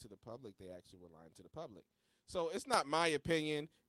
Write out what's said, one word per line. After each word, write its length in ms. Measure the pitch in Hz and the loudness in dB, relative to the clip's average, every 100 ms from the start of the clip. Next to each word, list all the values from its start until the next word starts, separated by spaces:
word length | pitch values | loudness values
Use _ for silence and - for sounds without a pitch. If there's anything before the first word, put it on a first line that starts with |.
to 80 | 113 | -18
the 80 | 95 | -16
public, 380 | 117 123 120 98 | -12 -12 -12 -14
they 100 | 92 90 | -14 -14
actually 240 | - 92 | -16 -20
were 140 | 87 | -20
lying 180 | 80 82 82 | -20 -20 -20
to 60 | |
the 60 | 87 | -16
public. 360 | 156 160 92 - _ _ _ - | -12 -12 -14 -20 _ _ _ -6
So 220 | 185 165 | -2 -2
it's 180 | 185 269 | -2 2
not 200 | 214 143 | 2 4
my 200 | 160 170 | 4 4
opinion. 640 | 147 - 160 151 151 156 _ | 4 4 2 2 -2 -4 _